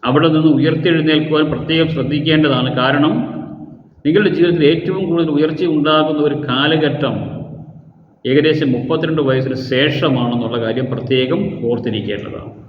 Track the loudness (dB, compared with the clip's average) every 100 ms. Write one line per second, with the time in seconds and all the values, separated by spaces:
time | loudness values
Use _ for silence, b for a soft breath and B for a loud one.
0 | 2 2 4 4 4 4 2 2 2 2
1 | 2 0 2 0 0 -2 -2 0 0 0
2 | -2 -2 2 4 4 2 0 0 0 2
3 | 2 0 -4 -6 -12 -14 -16 -20 -20 _
4 | 0 2 2 2 2 4 4 2 0 -4
5 | -2 0 0 2 0 0 0 0 2 2
6 | 2 0 0 0 -4 0 2 2 0 0
7 | -4 -4 -8 -10 -12 -16 -18 -20 -20 _
8 | _ _ 0 2 4 2 0 -2 -2 -2
9 | -2 -2 0 0 -2 -6 -4 0 0 0
10 | 0 0 0 -2 -4 -4 -4 -4 -4 -6
11 | 0 0 2 0 -4 -4 -2 -2 -2 -4
12 | -4 -8 -8 -12 -14 -18